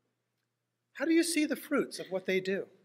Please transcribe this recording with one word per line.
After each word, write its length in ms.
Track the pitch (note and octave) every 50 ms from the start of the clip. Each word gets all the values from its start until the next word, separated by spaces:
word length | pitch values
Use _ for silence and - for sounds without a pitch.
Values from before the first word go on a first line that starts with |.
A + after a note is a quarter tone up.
| _ _ _ _ _ _ _ _ _ _ _ _ _ _ _ _ _ _ _
how 100 | - C4+
do 80 | E4 E4
you 120 | E4 E4
see 200 | - - D4+ D4+
the 120 | D#4+ C#4+
fruits 420 | - - - D4 B3 D3+ - - -
of 80 | D#3+ -
what 160 | F#3 F#3 F#3+
they 140 | - F#3 F#3+
do? 280 | F#3 F#3 G3 F#3 C#3+ - - _ _